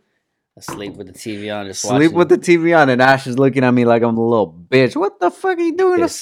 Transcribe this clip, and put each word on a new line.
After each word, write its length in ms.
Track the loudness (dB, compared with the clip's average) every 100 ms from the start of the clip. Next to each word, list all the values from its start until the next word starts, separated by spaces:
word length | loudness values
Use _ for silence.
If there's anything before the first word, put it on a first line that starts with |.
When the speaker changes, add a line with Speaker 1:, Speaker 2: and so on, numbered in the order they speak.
| _ _ _ _ _ _
Speaker 1:
Asleep 380 | -16 -14 -14 -14
with 120 | -18
the 60 |
T 220 | -14 -12 -10
V 140 | -8
on, 160 | -8 -10
just 140 | -8
Speaker 2:
Sleep 100 | -2
Speaker 1:
watching. 200 | 2 2
Speaker 2:
with 160 | 2 2
the 80 | 2
T 180 | 2 0
V 160 | 4
on, 140 | 4 4
and 120 | 4
Ash 260 | 4 2 0
is 100 | 0
looking 280 | 0 2 2
at 60 |
me 120 | 2
like 200 | 2 2
I'm 140 | 0 0
a 80 | 0
little 300 | 0 -2 -6 -2
bitch. 260 | 0 2 0
"What 240 | -6 -4
the 100 | -4
fuck 280 | -4 -6 -4
are 40 |
you 140 | -4 -2
doing 240 | 0 0
Speaker 1:
This 160 | -4 -6